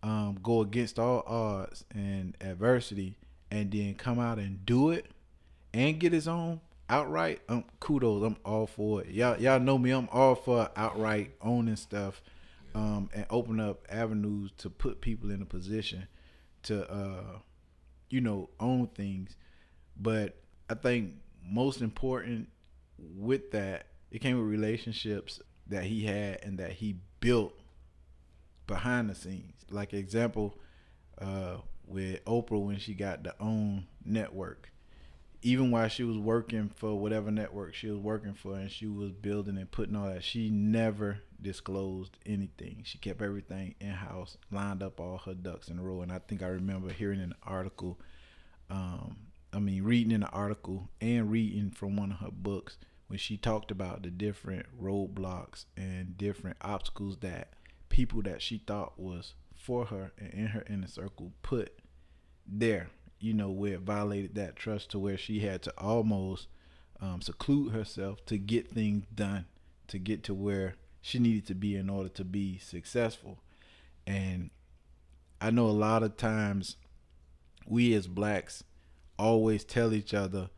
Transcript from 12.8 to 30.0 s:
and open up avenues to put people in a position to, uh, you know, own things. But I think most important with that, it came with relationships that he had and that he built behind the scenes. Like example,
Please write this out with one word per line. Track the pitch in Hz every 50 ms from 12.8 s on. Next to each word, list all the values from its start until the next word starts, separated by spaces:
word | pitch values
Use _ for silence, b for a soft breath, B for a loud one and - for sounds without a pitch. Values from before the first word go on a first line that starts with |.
| 107 107 104 104 98 - -
and | 107 104 -
open | 107 120 117 - 110 110
up | 107 104 95 - - -
avenues | 98 110 117 110 110 107 104 104 104 104 101 98 - -
to | - 98
put | - - - 127 110 -
people | - 120 113 104 - 104
in | 101 95
a | 98
position | - - 90 90 95 104 110 101 - - 90 95 - b b b b b b b b b - -
to, | - 110 101 90 -
uh, | 90 101 98 98 98 92 101 104 92 92 - _ - - _ _ _ _ - - - - - _
you | 131 131
know, | 127 113 104 98 92 - - -
own | 110 120 127 127 123 110
things. | - - 101 98 98 95 92 95 - b b b b b b b b b b b b -
But | 98 113 110 110 104 98 - - - - - - - -
I | 113
think | 110 - 131 123 120 107 90 - - - - - - -
most | 87 98 117 127 139 131 127
important | 123 110 107 - - 131 127 123 87 120 120 110 - - - _ - - - - - _ - -
with | 76 78 85 95 101 117 135 135 135 -
that, | - 107 98 95 95 78 - - - - - -
it | - 113
came | - 135 127 123
with | 113 107
relationships | 107 107 107 107 110 117 - 117 110 - - 110 104 98 - - - - - - - - - -
that | 101 95 90
he | 95 110 110 104
had | 107 98 101 104 101 95 - -
and | 101 95 92
that | 92 85
he | 87 - 113 107 98 90 90 - - -
built | - 117 123 117 104 - - - - - - - - - _ - - - - - - - - - - - - - - -
behind | 104 95 95 123 123 123 117 107
the | 95
scenes. | - - 90 95 92 - - - - - -
Like | 95 104 101 98 -
example, | 101